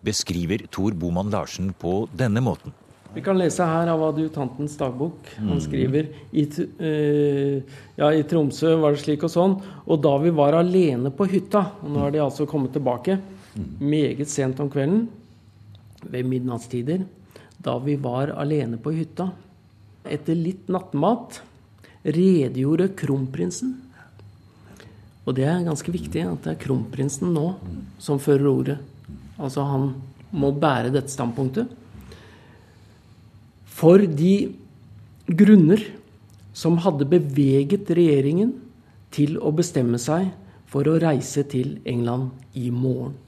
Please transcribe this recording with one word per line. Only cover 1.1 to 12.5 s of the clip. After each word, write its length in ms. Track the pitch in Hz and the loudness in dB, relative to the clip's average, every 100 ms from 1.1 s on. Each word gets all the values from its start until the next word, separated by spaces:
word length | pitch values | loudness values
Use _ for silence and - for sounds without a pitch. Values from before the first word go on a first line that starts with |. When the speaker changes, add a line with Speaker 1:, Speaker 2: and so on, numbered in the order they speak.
| 87 101 | -2 -2
Speaker 1:
Larsen 420 | 101 71 - 95 | -2 -4 -6 -6
på 340 | 92 85 95 113 - | -4 -4 -2 -4 -2
denne 240 | 127 104 | 0 2
måten. 320 | 123 90 - - _ - - | 0 -2 -8 -20 _ -20 -14
Speaker 2:
Vi 80 | - | -8
kan 160 | 190 190 | -2 2
lese 300 | 175 - 175 | 0 0 0
her 220 | 160 170 | 0 0
av 120 | 160 156 | 0 0
adjutantens 640 | 151 160 156 131 131 147 147 | 0 -4 -4 -8 -6 -8 -4
dagbok. 480 | 135 123 156 170 - - | -6 -4 -6 -8 -18 -8
Han 200 | 107 - | -2 -2
Speaker 1:
Mm. 20 | |
Speaker 2:
skriver, 460 | 156 135 131 139 156 - - | -2 -2 0 0 -2 -10 -6
i 120 | - 147 | -2 -2
T-, 220 | 156 170 - | -4 -8 -6
eh, 800 | 160 151 147 147 147 139 139 139 131 - - - | -4 0 0 2 2 2 0 -2 -6 -18 -18 0
ja, 120 | 147 | 2
i 100 | 156 | 4
Tromsø 560 | 151 170 147 135 160 160 | 2 2 2 0 2 4
var 120 | 151 | 4
det 80 | 143 | 2
slik 220 | 143 147 | 0 -2
og 60 | 165 | 0
sånn, 320 | 170 185 190 - - - | 2 2 2 -4 -16 0
og 140 | 165 | 2
da 160 | 147 139 | 4 4
vi 120 | 160 | 2
var 220 | 160 143 | 4 4
alene 560 | 160 175 185 170 123 131 | 4 4 4 4 2 -2
på 160 | 131 196 | -2 0
hytta, 440 | 185 175 208 185 - | 0 0 0 0 -6
og 80 | 147 | -6
nå 160 | 143 143 | -2 0
er 40 | |
de 60 | 151 | 0
altså 280 | 143 131 | -2 -2
kommet 260 | 147 | -4